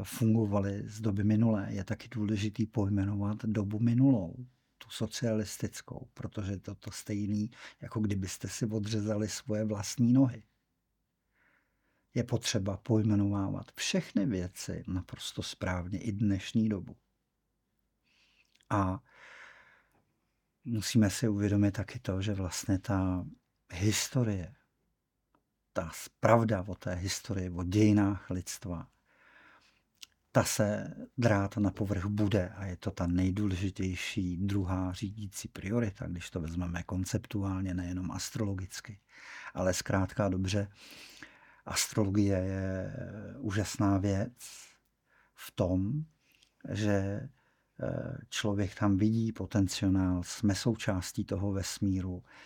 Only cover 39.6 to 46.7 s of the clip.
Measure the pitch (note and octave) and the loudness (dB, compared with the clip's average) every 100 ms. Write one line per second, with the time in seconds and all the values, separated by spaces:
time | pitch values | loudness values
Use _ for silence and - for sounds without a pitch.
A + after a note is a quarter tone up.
39.6 | F#2 F2+ - G2+ F#2+ - G2+ F#2 F#2 G2+ | 0 0 0 0 2 0 0 0 0 0
40.6 | G2+ - - - - - - - - - | -2 -8 -20 -20 -20 -20 -20 -20 -20 -18
41.6 | - - - - G2 G2+ G2+ F#2+ F#2 F#2+ | -6 -4 0 2 2 4 4 2 0 -2
42.6 | F#2+ F#2+ G2 - F#2+ F#2+ G2+ - G#2+ G2+ | -4 -4 -6 -8 -10 -10 -12 -8 -2 -2
43.6 | F#2+ - G2+ G2 G2+ G2 - - - - | -2 2 4 4 4 2 0 -6 -18 -18
44.6 | - _ _ _ _ _ _ - - - | -20 _ _ _ _ _ _ -20 -10 0
45.6 | F#2 F#2 G2 D3 D#3 _ _ _ _ _ | 2 4 2 -2 -4 _ _ _ _ _
46.6 | F#2+ | -6